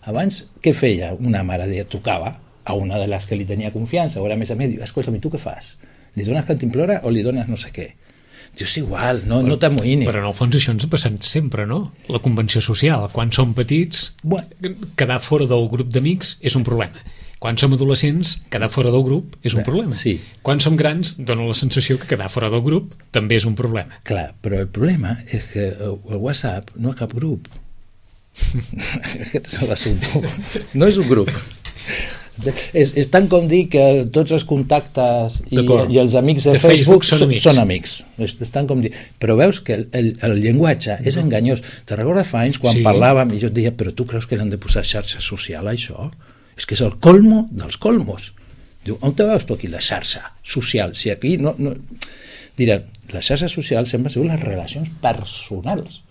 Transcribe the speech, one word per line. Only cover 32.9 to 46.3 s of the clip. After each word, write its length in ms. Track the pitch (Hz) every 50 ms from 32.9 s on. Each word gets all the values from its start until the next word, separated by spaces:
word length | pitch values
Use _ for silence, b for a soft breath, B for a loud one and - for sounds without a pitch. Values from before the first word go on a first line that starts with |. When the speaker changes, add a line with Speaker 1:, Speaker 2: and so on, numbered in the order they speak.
| 131
Speaker 1:
és 120 | 135 120 135 -
tant 140 | 185 202 170
com 160 | 180 175 170
dir 200 | 156 165 180 180 180
que 120 | - 143 139 135 139 139 123 120
tots 240 | - 151 160 143 160
els 80 | 160 160 -
contactes 840 | 151 139 131 131 147 147 - - - 135 123 120 120 120 117 117 117 - - -
i, 60 | 127 127
Speaker 2:
D'acord. 320 | 120 123 131 117 - 120 123
Speaker 1:
i 60 | 127
els 140 | 127 123 120
amics 300 | 127 131 147 156 139 135
de 80 | 143 139
Speaker 2:
De 40 | 135
Facebook 440 | 143 170 160 156 135 156 190 185 -
Speaker 1:
Facebook 20 |
Speaker 2:
són 140 | - 160 151
Speaker 1:
són, 60 | 196 139
Speaker 2:
amics. 140 | 127 110 -
Speaker 1:
són 140 | 165 139 127
amics. 300 | 113 95 92 90 - - - - - - - - 113
És, 80 | 98 - -
és 80 | 117 113 -
tant 100 | 139 143 135
com 120 | 139 131
dir. 80 | 120 110 B B B B B _
Però 140 | - 113 110
veus 220 | 110 156 196 196 -
que 140 | - - 113
el, 60 | 101 - - -
el, 160 | 123 117 113 110 - -
el 140 | 113 104 104
llenguatge 560 | 104 113 117 147 165 160 139 - - 110 101 104 120
és 120 | 135 135
Speaker 2:
Mhm. 100 | 175 160
Speaker 1:
enganyós. 340 | 151 117 107 117 127 131 120 B B B B B
Te 100 | - 107
recordes 320 | 101 113 143 180 196 180
fa 140 | - - 113
anys 160 | 117 135 135
quan 160 | - - 120 117
Speaker 2:
Sí. 80 | 117 113
Speaker 1:
parlàvem 520 | 110 98 104 117 127 139 131 131 120 104
i 40 | 104
jo 80 | 117
et 60 | 113 104
deia, 220 | 120 110 117 117
"Però 160 | - 107 95 87
tu 120 | - 123
creus 180 | - 117 113 113
que 100 | - 123
l'han 140 | 101 107 104
de 80 | 98
posar 260 | 95 - - - 113 -
xarxa 380 | - - 107 101 - - -
social, 460 | - - 104 95 - - 82 78 92
a 40 | 104
això? 380 | 117 117 - - - - - 156 - b b b